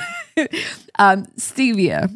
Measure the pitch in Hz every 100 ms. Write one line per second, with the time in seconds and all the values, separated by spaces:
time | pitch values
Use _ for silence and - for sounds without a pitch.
0 | 698 698 - - 285 339 - - - -
1 | 202 190 - - - - 262 208 175 76
2 | 185